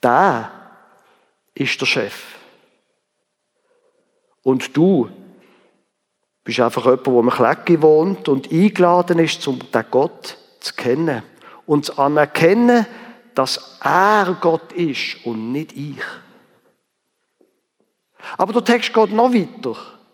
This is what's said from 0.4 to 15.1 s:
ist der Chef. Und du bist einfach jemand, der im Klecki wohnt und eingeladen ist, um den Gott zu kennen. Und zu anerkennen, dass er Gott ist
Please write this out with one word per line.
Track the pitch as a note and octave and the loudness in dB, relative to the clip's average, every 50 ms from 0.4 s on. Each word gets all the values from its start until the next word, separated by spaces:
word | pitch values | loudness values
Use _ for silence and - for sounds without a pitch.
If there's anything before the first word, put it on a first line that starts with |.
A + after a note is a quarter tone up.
| A2 - - - - - - _ _ _ _ _ _ _ _ _ _ _ _ _ _ _ _ | -6 -10 -16 -20 -20 -20 -20 _ _ _ _ _ _ _ _ _ _ _ _ _ _ _ _
ist | - C#3 C3+ - - | -8 -6 -6 -4 -4
der | C3+ | -4
Chef. | B2 - B2+ G#2+ G2+ - - - - - - - - _ _ _ _ _ _ _ _ _ _ _ _ _ _ _ _ _ _ _ _ _ _ _ _ _ _ _ _ _ _ _ _ _ _ _ _ _ _ _ | -4 -2 -2 -4 -6 -8 -14 -18 -20 -20 -20 -20 -20 _ _ _ _ _ _ _ _ _ _ _ _ _ _ _ _ _ _ _ _ _ _ _ _ _ _ _ _ _ _ _ _ _ _ _ _ _ _ _
Und | C3 C3 B2+ - - - | 0 0 0 -2 -4 -2
du | D3 E3 F#3 G3 D3+ A#2 G#2+ - - - - - - _ _ _ _ _ _ _ _ _ _ _ _ _ _ _ _ _ _ _ _ _ | 2 2 4 4 2 0 -4 -8 -20 -20 -20 -20 -20 _ _ _ _ _ _ _ _ _ _ _ _ _ _ _ _ _ _ _ _ _
bist | - A#2 - | -8 -2 0
einfach | A#2+ A#2 - - A2+ | 0 0 0 0 2
jemand, | C3 B2+ C3 - | 2 2 2 0
der | C#3 B2+ | 2 2
im | A#2+ A#2 B2 | 2 2 2
Klecki | - - B2 A2+ D3+ - - - F3 D#3 D3 | 2 2 2 2 2 -2 0 0 2 4 6
wohnt | D#3 D#3 D#3 D#3+ F#3+ G3 - - - | 4 4 4 2 0 -2 -4 -2 -2
und | C#3 C3+ C3+ - | -2 -2 -2 -2
eingeladen | D#3 D#3+ F#3+ G#3 G#3 - F3+ F3 F3 F3+ F3 F3+ F3+ E3+ | 0 2 2 2 4 2 2 4 4 2 2 0 2 0
ist, | E3 D3+ - - - | 2 0 -2 -6 -6
um | C#3+ C3 - - - | -6 -6 -6 -8 -4
den | - A2+ A2 - | -4 -4 -4 0
Gott | - B2+ C#3+ F3 - - - - - - _ _ _ _ | 0 0 0 0 -4 -12 -20 -20 -20 -20 _ _ _ _
zu | - - - | -16 -14 -12
kennen. | - - B2 B2 C#3+ E3 D#3+ C#3 A2+ G2+ - _ _ - - - - _ | -8 -4 -2 -2 0 -2 -2 -4 -6 -8 -14 _ _ -20 -20 -20 -20 _
Und | - D3+ D3 C3+ | 0 0 0 0
zu | - - - | -4 -2 0
anerkennen, | C#3 C#3+ D3+ D3+ D3 D3 - - D#3+ E3 G3 A#3 A#3+ A#3+ B3 A#3+ A3 - - - - - - - _ _ _ | 0 0 2 2 0 0 0 2 4 4 4 4 4 4 4 4 2 0 -8 -20 -20 -20 -20 -20 _ _ _
dass | - C3 C3 - - - - - - | -4 -2 -2 -4 -8 -10 -16 -20 -6
er | - C#3 D3+ F3+ F#3+ G3+ G#3+ G#3+ G3 F3+ F#3 - | -2 0 2 2 4 4 4 2 2 0 -2 -2
Gott | - F3 E3 D#3+ - - - | 0 0 0 0 -4 -8 -6
ist | F3+ F3 D#3+ C3 - - - | -4 -4 -4 -4 -4 -8 -8